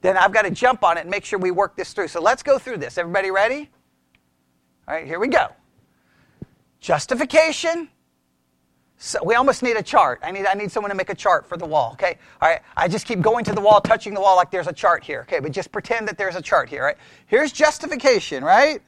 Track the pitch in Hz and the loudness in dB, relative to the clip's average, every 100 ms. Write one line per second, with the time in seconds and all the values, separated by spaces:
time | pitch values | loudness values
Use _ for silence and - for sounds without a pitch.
0 | 185 190 190 214 202 151 247 254 190 170 | 2 4 4 4 0 2 0 2 2 0
1 | 165 202 - 202 185 180 196 - 180 - | -2 -8 -4 -4 -2 0 -2 -2 -10 -6
2 | 170 170 170 254 - 269 - 214 131 - | -6 0 0 0 2 0 0 -8 -8 -6
3 | 170 190 190 190 214 277 294 _ _ _ | -4 -2 0 0 0 -2 -10 _ _ _
4 | _ _ _ _ _ _ _ _ - 156 | _ _ _ _ _ _ _ _ -10 -10
5 | 147 165 240 320 - _ _ _ _ _ | -8 -6 0 2 0 _ _ _ _ _
6 | _ _ _ _ - _ _ _ - 160 | _ _ _ _ -20 _ _ _ -2 -2
7 | - 247 269 311 320 302 339 339 320 _ | 0 -4 2 4 4 2 -2 -4 -8 _
8 | _ _ _ _ _ _ _ _ _ _ | _ _ _ _ _ _ _ _ _ _
9 | - 156 160 233 269 240 254 226 - 254 | -8 -4 0 2 2 2 0 -2 2 4
10 | 151 123 151 190 196 196 208 - 208 196 | 4 0 -8 -4 -2 -2 -4 -6 -6 -6
11 | 190 196 208 165 - 175 170 151 117 113 | -6 -2 2 2 0 -10 -2 0 0 -2
12 | 180 165 - - 156 170 _ - 170 175 | -4 -4 -16 0 0 0 _ -2 -2 -2
13 | - 214 196 233 214 214 202 208 202 220 | -6 0 2 2 -2 0 4 4 2 -2
14 | - 202 196 185 180 190 170 170 196 170 | -2 -2 2 4 2 -2 -6 -2 0 -2
15 | - 135 - 165 139 139 - 214 - 233 | -4 -12 -6 -6 -6 -8 -8 -10 -6 -6
16 | 214 175 190 175 147 180 127 139 135 151 | -6 -6 -6 -6 0 0 0 -4 -4 -4
17 | - - _ 220 302 - 302 - 294 294 | -12 -20 _ 0 0 2 2 2 -8 0
18 | 277 226 - 139 151 202 285 302 | 2 2 0 -6 4 4 4 0